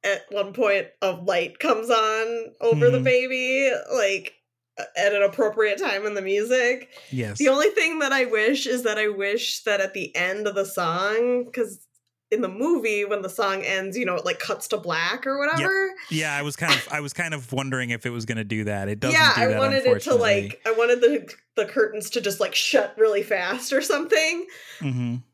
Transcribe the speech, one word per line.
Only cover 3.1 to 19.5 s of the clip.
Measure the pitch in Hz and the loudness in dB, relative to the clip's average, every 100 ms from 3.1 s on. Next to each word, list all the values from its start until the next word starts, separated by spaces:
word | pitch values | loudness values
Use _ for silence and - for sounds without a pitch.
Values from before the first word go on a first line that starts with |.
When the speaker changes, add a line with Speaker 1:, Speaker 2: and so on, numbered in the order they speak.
| 247 254 262 254 262 269 240 - | 2 2 -2 0 2 2 0 -2
Speaker 1:
like, | 254 202 190 - _ _ _ _ - - - | 0 2 0 -6 _ _ _ _ -12 -10 0
at | 202 | 2
an | 202 | 4
appropriate | 196 196 214 214 214 202 | 2 2 0 2 2 2
time | 339 196 214 | -2 -2 -2
in | |
the | 202 | -4
music. | 190 202 220 254 240 254 - - - | 0 0 2 2 2 0 -6 -20 -8
Speaker 2:
Yes. | 131 110 104 | -6 -4 2
Speaker 1:
The | 285 | 4
only | 269 370 | 4 4
thing | - 330 320 | 2 0 0
that | 277 | 0
I | 269 | 2
wish | 254 220 220 277 262 | 2 2 2 0 -2
is | 247 | -2
that | 240 214 | 0 0
I | 214 | -2
wish | 196 196 220 - - | -2 -2 -2 -4 -6
that | - 202 | -2 0
at | 190 | 0
the | 196 165 165 | -4 -6 -4
end | 180 196 208 | -2 -2 -2
of | |
the | 196 | -2
song, | 196 190 170 175 196 220 240 247 247 | -4 -2 -2 0 0 0 2 0 -2
'cause | - 214 - _ _ _ _ _ | -6 -6 -6 _ _ _ _ _
in | 220 | -2
the | 190 | -2
movie, | 190 294 330 220 208 | -2 0 2 2 -2
when | 202 208 | 0 -2
the | 185 | -4
song | - 202 190 | -2 -2 0
ends, | - 190 196 196 | -2 -2 -4 -4
you | 190 | -2
know, | 180 | -2
it, | |
like, | 180 170 | -4 -4
cuts | - 208 - | -4 -6 -4
to | 214 | -4
black | 170 165 170 254 269 | -2 -2 -2 -2 -4
or | 277 | -2
Speaker 2:
Yep. | 285 | 0
Speaker 1:
whatever. | 320 381 381 381 381 - | 0 0 0 -2 -4 -6
Speaker 2:
Yeah, | 160 156 | -4 -2
I | 143 | -2
was | 147 143 | -4 -4
kind | 165 | 0
of, | 135 - | 0 -2
I | 151 | -6
was | 143 | -6
kind | - 170 | -6 -6
of | 151 120 | -6 -4
wondering | 135 135 131 123 | -4 -2 -2 -2
if | 117 123 | -4 -4
it | |
was | 120 | -6
gonna | 113 113 | -6 -6
do | 104 110 | -2 -2
that. | 104 101 98 | -2 -2 -4
It | 104 | -2
doesn't | 123 | 2
Speaker 1:
Yeah, | 320 302 | 4 4
Speaker 2:
do | 208 | 4
Speaker 1:
I | |
Speaker 2:
that, | 254 | 2